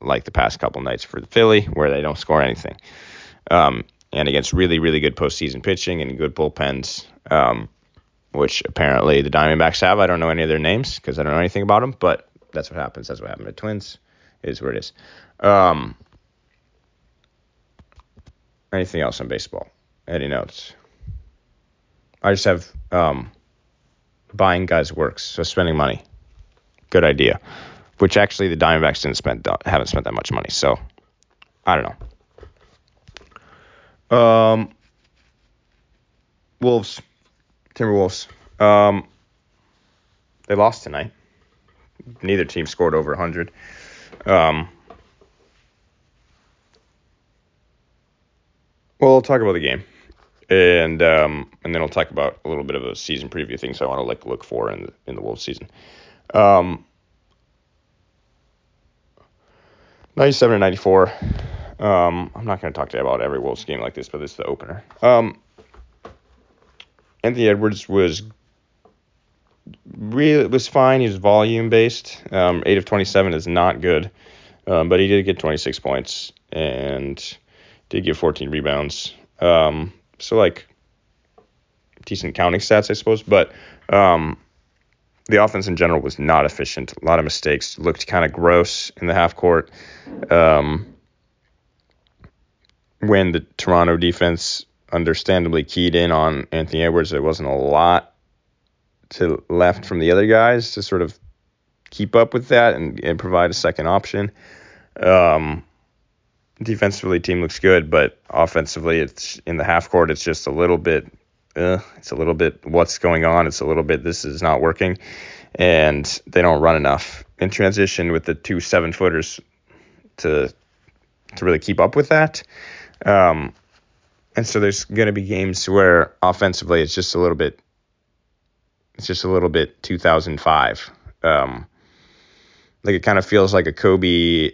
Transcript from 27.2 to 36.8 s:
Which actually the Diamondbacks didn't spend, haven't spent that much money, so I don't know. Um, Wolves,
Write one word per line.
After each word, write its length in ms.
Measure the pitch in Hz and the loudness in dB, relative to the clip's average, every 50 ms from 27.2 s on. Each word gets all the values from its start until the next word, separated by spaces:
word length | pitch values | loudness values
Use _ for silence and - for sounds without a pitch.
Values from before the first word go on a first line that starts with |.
| 65 53 50 - _ - - - - - - - - _ _ - | 2 0 0 -2 _ -18 -20 -20 -20 -20 -20 -20 -20 _ _ 0
Which 180 | 101 92 - | 0 2 4
actually 320 | 104 104 101 - - 101 92 | 2 2 2 0 -2 -2 -2
the 80 | 82 | 0
Diamondbacks 460 | 80 85 80 82 80 78 73 69 - | 2 2 2 4 4 2 0 0 -2
didn't 160 | - 71 60 - | -4 -6 -6 -4
spend, 280 | - 69 60 58 - 50 50 - - | -4 -4 -6 -4 -4 -6 -6 -4 -4
haven't 220 | - - 73 60 | -2 -2 -2 -2
spent 180 | - - - - | -2 -4 -4 -4
that 100 | - 55 | -4 -8
much 180 | 55 - - | -8 -6 -6
money, 160 | - 55 - - | -6 -6 -6 -6
so 300 | - - - 69 62 - - - _ _ _ _ _ _ _ _ _ _ _ _ _ _ - | -6 -2 0 -2 -2 -2 -6 -18 _ _ _ _ _ _ _ _ _ _ _ _ _ _ -2
I 120 | 98 87 | 0 0
don't 80 | 73 60 | 0 -2
know. 100 | 50 - - - - _ _ _ _ _ - - - _ _ _ _ _ _ _ _ _ _ _ _ - - - _ _ - _ _ _ _ _ _ _ _ _ _ _ _ _ - 117 | -6 -10 -14 -20 -20 _ _ _ _ _ -20 -20 -20 _ _ _ _ _ _ _ _ _ _ _ _ -20 -20 -20 _ _ -20 _ _ _ _ _ _ _ _ _ _ _ _ _ 0 4
Um, 540 | 120 117 113 113 113 113 110 110 110 107 - _ _ _ _ _ _ _ _ _ _ _ _ _ _ _ _ _ _ _ _ _ _ _ _ _ _ _ _ _ _ _ _ _ _ _ _ _ - | 4 6 6 6 6 6 4 4 2 -2 -6 _ _ _ _ _ _ _ _ _ _ _ _ _ _ _ _ _ _ _ _ _ _ _ _ _ _ _ _ _ _ _ _ _ _ _ _ _ -2
Wolves, 400 | 123 123 120 113 | 0 2 2 2